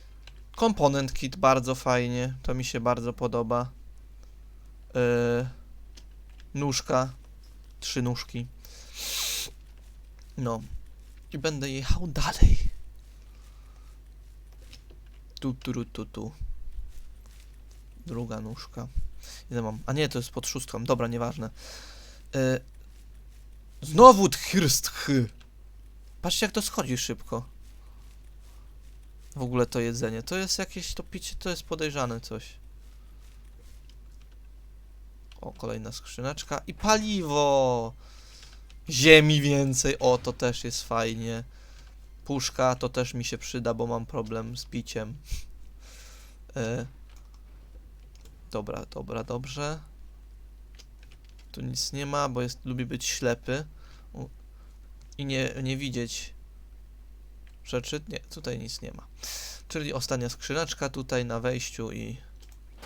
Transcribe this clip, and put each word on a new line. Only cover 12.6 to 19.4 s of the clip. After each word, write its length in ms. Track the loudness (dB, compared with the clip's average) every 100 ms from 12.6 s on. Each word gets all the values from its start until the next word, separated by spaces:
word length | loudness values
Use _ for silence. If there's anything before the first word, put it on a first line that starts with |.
| 8 2 -6 -14 -16 -18 -18 -18 -18 -18 -18 -18 -18 -18 -18 -18 -18 -18 -18 -18 -18 -18 -20 -20 -20 -20 -16 -6
Tu, 140 | -4
tu, 200 | -4 -2
tu, 120 | -2 -4
tu, 200 | -6 -8
tu. 260 | -6 -8 -6 -4 -4 -4 -6 -6 -8 -10 -12 -16 -18 -18 -18 -18 -18 -18 -14 -8
Druga 360 | -6 -4 -6
nóżka. 460 | -8 -10 -12 -10 -4 0 0 -2 -14 -14